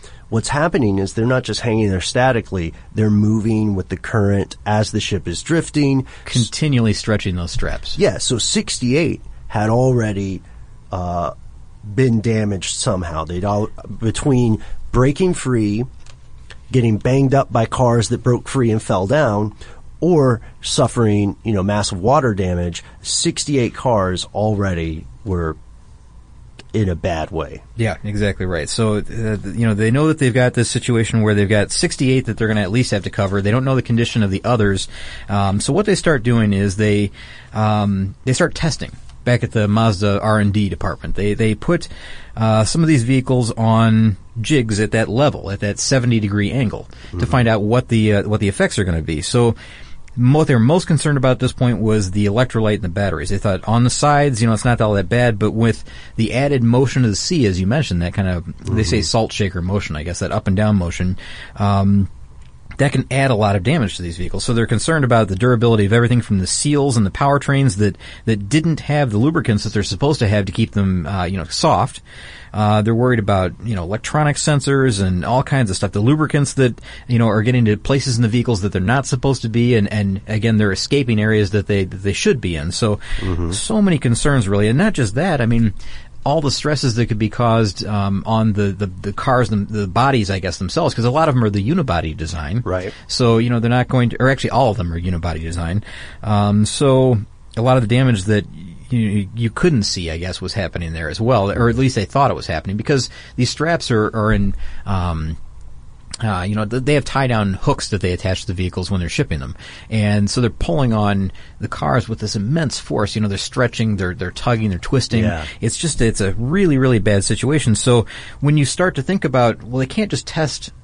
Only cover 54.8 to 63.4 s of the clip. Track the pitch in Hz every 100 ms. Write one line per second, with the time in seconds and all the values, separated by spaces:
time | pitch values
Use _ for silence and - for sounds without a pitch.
54.8 | 110 101 95 120 123 104 107 110 113 104
55.8 | - - - - 110 120 143 139 117 120
56.8 | 135 131 120 95 - 180 113 90 92 131
57.8 | - 87 87 87 95 90 85 - - 110
58.8 | 101 107 101 120 110 - 101 90 87 101
59.8 | - 76 82 87 98 104 - 95 107 104
60.8 | 87 - 90 92 - - - - 101 98
61.8 | 98 101 98 - - - - - - -
62.8 | 135 131 120 131 135 110